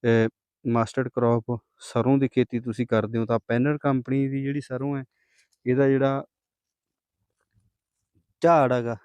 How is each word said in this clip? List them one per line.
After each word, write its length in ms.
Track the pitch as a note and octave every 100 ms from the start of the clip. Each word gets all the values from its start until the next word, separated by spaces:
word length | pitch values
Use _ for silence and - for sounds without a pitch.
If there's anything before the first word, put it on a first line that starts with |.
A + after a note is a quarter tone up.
ਅਹ, 240 | A#2 A2+ A2+ _ _ _
ਮਸਟਰਡ 440 | - A#2 A2+ - B2+
ਕ੍ਰੌਪ 500 | - A#2+ A#2 A2+ A#2+ _ _
ਸਰੋਂ 380 | - - A#2 C#3
ਦੀ 100 | C3+
ਖੇਤੀ 320 | - B2 A#2+
ਤੁਸੀਂ 260 | A#2+ A2 A#2+
ਕਰਦੇ 320 | A2 G#2+ A#2
ਹੋ 80 | A2+
ਤਾਂ 120 | A2+ _
ਪੈਨਰ 320 | A#2 C3 D3+
ਕੰਪਨੀ 500 | C#3+ C3 A#2+ C3+ C3+
ਦੀ 140 | C3+
ਜਿਹੜੀ 180 | C3+ C#3+
ਸਰੋਂ 360 | C3+ B2+ C#3 C#3
ਹੈ, 60 | C3 _ _ _ _ _ B2
ਇਹਦਾ 220 | B2 C#3
ਜਿਹੜਾ 360 | C3+ C3+ C3+ - _ _ _ _ _ _ _ _ _ _ _ _ _ _ _ _ _ _ _ _ _
ਝਾੜ 300 | E3 E3 C3
ਹੈਗਾ 240 | B2 A#2 A2+